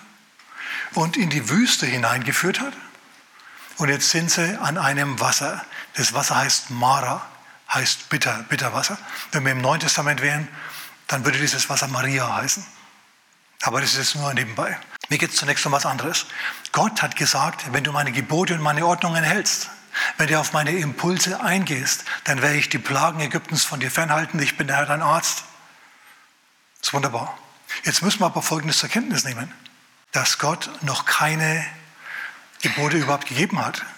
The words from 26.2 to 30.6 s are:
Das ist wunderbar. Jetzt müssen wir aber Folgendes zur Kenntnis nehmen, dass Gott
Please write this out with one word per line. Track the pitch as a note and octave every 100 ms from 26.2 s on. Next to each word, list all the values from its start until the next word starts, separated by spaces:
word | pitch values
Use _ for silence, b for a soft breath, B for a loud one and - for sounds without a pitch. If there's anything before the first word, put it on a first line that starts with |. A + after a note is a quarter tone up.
| B _ _ _ _ _
Das | -
ist |
wunderbar. | C#3 C#3 A#2 - - - - - B
Jetzt | - -
müssen | G3+ -
wir | E3+
aber | D#3
Folgendes | - D#3+ D3+ -
zur | -
Kenntnis | A3 C#4 D3+
nehmen, | C3 A#2+ E3+ - - - _ _ _
dass | C#3 B2 -
Gott | D3 -